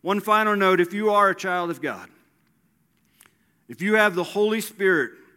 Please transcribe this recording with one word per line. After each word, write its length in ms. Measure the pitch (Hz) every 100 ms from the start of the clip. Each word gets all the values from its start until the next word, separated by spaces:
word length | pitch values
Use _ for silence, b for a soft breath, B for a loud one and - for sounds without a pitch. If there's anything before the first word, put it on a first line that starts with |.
One 180 | 165 202
final 360 | 208 214 214 202
note, 260 | 190 185
if 120 | 175
you 180 | 202 214
are 180 | 208 196
a 60 | 180
child 340 | 190 180 175
of 120 | 160
God, 280 | 139 101 - _ _ _ _ _ _ _ _ _ _ b b b b b _
if 120 | 113
you 140 | 190 214
have 200 | 208 180
the 80 |
Holy 380 | 170 202 208 220
Spirit 500 | 214 - 196 170 120 - _